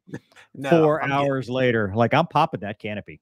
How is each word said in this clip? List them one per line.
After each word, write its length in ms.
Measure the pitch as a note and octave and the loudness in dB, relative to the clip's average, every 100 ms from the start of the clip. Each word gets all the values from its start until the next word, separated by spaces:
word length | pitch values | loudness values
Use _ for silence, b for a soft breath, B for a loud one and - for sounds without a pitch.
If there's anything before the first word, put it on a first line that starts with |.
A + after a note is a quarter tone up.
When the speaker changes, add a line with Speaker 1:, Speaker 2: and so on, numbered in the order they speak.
| - | -16
Speaker 1:
<laughs> 120 | B B B B C3 | B B B B -10
No, 120 | C#3 | 2
Speaker 2:
Four 320 | E3 D#3 D3+ | 4 4 2
Speaker 1:
I'm 60 | C#3 | 0
get- 80 | C#3 | 0
Speaker 2:
hours 320 | C#3+ C3+ B2 | 0 -2 -4
later, 420 | B2+ B2+ A2+ G2+ G#2+ | 0 0 2 0 0
like, 180 | A#2 | 2
I'm 140 | C3+ E3+ | 2 2
popping 340 | D3 D#3+ F#2+ | 2 0 -2
that 180 | G2 G#2+ | -10 -10
canopy. 400 | G#2+ G#2 - D2+ | -10 -10 -12 -18